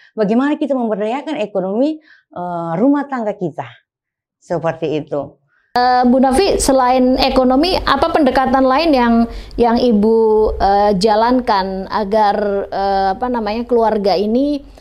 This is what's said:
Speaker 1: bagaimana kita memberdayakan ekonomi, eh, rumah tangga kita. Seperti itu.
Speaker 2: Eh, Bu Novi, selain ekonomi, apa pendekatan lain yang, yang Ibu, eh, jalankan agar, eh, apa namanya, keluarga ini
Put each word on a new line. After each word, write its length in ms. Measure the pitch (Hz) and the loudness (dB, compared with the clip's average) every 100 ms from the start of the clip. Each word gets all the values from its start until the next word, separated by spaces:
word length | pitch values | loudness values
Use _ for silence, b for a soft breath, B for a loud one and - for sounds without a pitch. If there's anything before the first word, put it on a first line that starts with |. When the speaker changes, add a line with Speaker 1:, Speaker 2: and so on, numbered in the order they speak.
| B | B
Speaker 1:
bagaimana 400 | - 202 226 277 | -4 0 0 0
kita 240 | 302 285 262 | -2 -4 -4
memberdayakan 640 | 233 202 214 262 302 285 | -4 -4 -4 -6 -6 -6
ekonomi, 560 | 208 202 185 208 285 311 b b b | -6 -4 -4 -2 -2 -4 b b b
eh, 400 | - 180 170 170 165 | -12 -10 -8 -6 -2
rumah 320 | 262 285 277 | 0 0 -2
tangga 240 | 262 214 | -6 -6
kita. 320 | 196 175 143 123 - _ _ _ _ _ _ | -6 -8 -8 -14 -14 _ _ _ _ _ _
Seperti 640 | - 170 160 160 156 151 | -8 -4 -4 -4 -4 -6
itu. 400 | 151 147 139 - _ _ _ | -6 -8 -8 -14 _ _ _
Speaker 2:
Eh, 320 | 240 247 247 247 | -2 0 2 2
Bu 160 | 262 | 4
Novi, 400 | 262 254 392 - | 2 2 0 0
selain 560 | - 262 247 262 254 262 | 2 2 2 2 2 2
ekonomi, 560 | 262 262 254 262 349 | 2 2 2 2 2
apa 400 | 359 - 269 330 | 0 0 0 0
pendekatan 480 | 339 294 277 254 240 | 2 2 2 0 2
lain 320 | 262 262 330 | 2 2 2
yang, 200 | 269 240 233 233 B B - | 2 2 2 0 B B 0
yang 180 | 233 233 | 2 2
Ibu, 420 | 247 208 220 226 220 214 214 - | 2 2 2 4 4 2 2 0
eh, 360 | 196 202 208 | 2 2 2
jalankan 960 | 196 220 214 233 254 247 196 190 190 190 | 2 2 2 2 0 0 -2 -2 -6 -6
agar, 460 | 208 196 214 208 208 208 196 - | -6 -2 2 2 0 -2 -2 -4
eh, 380 | 170 196 196 190 196 | -4 -2 0 0 -2
apa 80 | 247 | -4
namanya, 400 | 240 208 220 240 | -4 -4 -6 -2
keluarga 480 | 240 220 214 196 | 2 2 2 0
ini 480 | 175 208 233 285 285 B B | 0 0 0 0 -4 B B